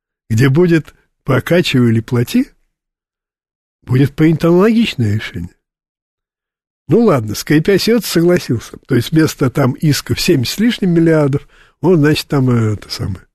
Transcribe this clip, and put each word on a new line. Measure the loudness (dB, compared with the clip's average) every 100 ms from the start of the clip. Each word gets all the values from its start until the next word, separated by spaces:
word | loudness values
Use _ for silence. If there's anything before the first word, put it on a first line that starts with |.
| _ _ -4
где | 0 2
будет | 2 2 2 -2 _ _ _
«прокачивай | -4 -2 0 0 0 2 2
или | 0
плати», | -2 -4 0 -2 -2 _ _ _ _ _ _ _ _ _ _ _ _ _
будет | -2 0 0 2
принято | 0 2 2
аналогичное | 2 2 2 0 -2 -2 -2
решение. | -6 -12 -14 _ _ _ _ _ _ _ _ _ _ _ _ _ -2
Ну | 2 2
ладно, | 0 -2 -8
скрипя | 0 0 2 0
сердце, | 0 -2 0
согласился. | 0 2 0 -2 -6 -8 -18 -4
То | -4
есть | 0
вместо | 0 0 -2 -4
там | -2 -2
иска | 0 -2 -2 -4 -4
в |
семьдесят | 0 0 -2 -2
с |
лишним | -2 0 0
миллиардов, | 2 2 2 0 -2 -8 _ _ _
он, | 0 2
значит, | 2 0 -2
там, | -2 0
э, | 0 0
это | -4 -10
самое, | -10 -10 -10 _